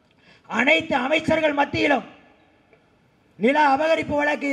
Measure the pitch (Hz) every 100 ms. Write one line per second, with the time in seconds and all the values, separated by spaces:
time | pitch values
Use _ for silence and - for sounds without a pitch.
0 | _ _ _ _ - 202 262 320 320 277
1 | 254 311 320 320 311 285 285 330 311 254
2 | - - - _ _ _ _ _ _ _
3 | _ _ _ - 220 302 294 269 320 320
4 | - 294 294 294 277